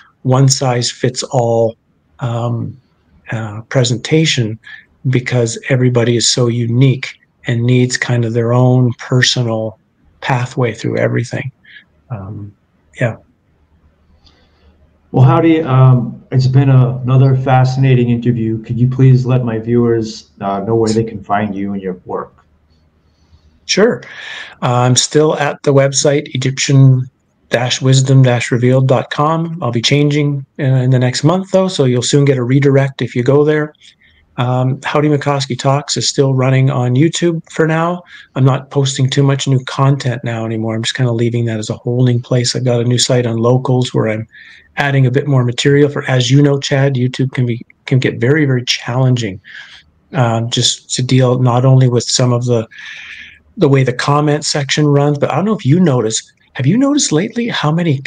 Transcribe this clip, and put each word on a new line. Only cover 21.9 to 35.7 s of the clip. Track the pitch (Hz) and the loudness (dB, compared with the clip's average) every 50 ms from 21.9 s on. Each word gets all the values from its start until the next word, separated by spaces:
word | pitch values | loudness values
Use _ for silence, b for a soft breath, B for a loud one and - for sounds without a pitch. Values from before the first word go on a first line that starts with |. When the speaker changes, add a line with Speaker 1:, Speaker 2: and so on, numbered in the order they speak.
| 90 90 - | -10 -10 -10
Speaker 2:
work? | 110 98 92 - - _ _ _ _ _ _ _ _ _ _ _ _ _ _ _ _ _ _ _ _ _ _ _ _ _ _ _ | -10 -10 -10 -10 -12 _ _ _ _ _ _ _ _ _ _ _ _ _ _ _ _ _ _ _ _ _ _ _ _ _ _ _
Speaker 1:
Sure. | - - 185 208 247 - - B B B B B B B B B B B B | -4 0 2 2 2 0 -2 B B B B B B B B B B B B
Uh, | - 131 123 123 123 | -4 -2 0 2 2
I'm | 127 123 | 2 2
still | - - - - 151 156 156 - | 2 0 0 2 2 2 2 2
at | - 143 147 175 - - | 0 -2 -4 -4 -4 0
the | 147 139 | 2 4
website, | 139 135 139 135 - - 151 139 151 151 - - | 4 4 2 2 0 0 2 0 0 -2 -4 -6
Egyptian | 131 127 131 135 - - - 139 135 135 131 127 127 131 131 - _ _ _ _ _ _ - | -4 -4 -4 -4 -4 -2 2 4 6 6 6 6 4 0 -6 -12 _ _ _ _ _ _ -4
dash | - 117 127 123 - - | -2 -2 -2 -2 -4 -2
wisdom | 135 131 131 131 131 135 135 135 | 0 2 2 2 2 4 4 4
dash | 131 127 123 120 - - | 4 4 2 0 -2 -2
revealed | 131 117 123 123 131 135 135 | -2 0 2 2 2 2 2
dot | 123 123 117 - - | 2 2 0 -2 -2
com. | - - 147 156 165 165 165 170 165 175 180 | -2 0 0 0 0 0 -4 -6 -6 -6 -6
I'll | 120 | -4
be | 117 117 | -4 -2
changing, | 110 - 143 143 147 147 143 151 147 143 143 139 135 - _ - | -2 0 2 2 2 2 0 0 0 -2 -2 -4 -8 -10 _ -4
uh, | 151 | -2
in | 131 131 131 123 131 | 0 0 2 2 2
the | 131 123 | 2 2
next | 127 123 123 - - | 2 0 0 0 0
month, | 151 175 190 190 - | 0 0 0 0 0
though, | - 190 190 185 | 0 0 0 0
so | 185 - 139 | 0 0 0
you'll | 127 123 123 117 | 2 0 0 0
soon | - - 143 143 | 0 2 2 4
get | 139 135 | 4 2
a | 131 120 | 2 0
redirect | 120 131 143 135 143 135 135 135 139 - - | 0 2 2 4 4 4 2 2 0 -2 -6
if | 123 113 - | -6 -4 -4
you | 127 117 | -2 0
go | 139 135 147 147 | 2 4 4 4
there. | 151 151 151 151 151 - _ b b b b b b b b b b _ | 2 2 0 -2 -4 -8 _ b b b b b b b b b b _
Um, | - 123 123 127 127 127 131 131 131 - | -4 -2 -2 0 0 0 -2 -2 -4 -6
Howdy | - - 151 147 151 | -4 -2 0 2 2
McCoskey | 147 139 - 143 143 139 135 - 123 120 | 0 0 0 -2 -2 -2 -4 -6 -6 -4
Talks | - 139 | 0 0